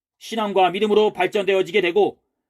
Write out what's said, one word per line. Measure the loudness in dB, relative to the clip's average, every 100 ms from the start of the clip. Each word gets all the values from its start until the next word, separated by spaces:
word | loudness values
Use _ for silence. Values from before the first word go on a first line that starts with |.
| _ _
신앙과 | -10 -6 -2 2 2
믿음으로 | 0 0 2 2
발전되어지게 | 0 -2 -2 0 -2 0 0
되고, | 0 0 0 -2 _ _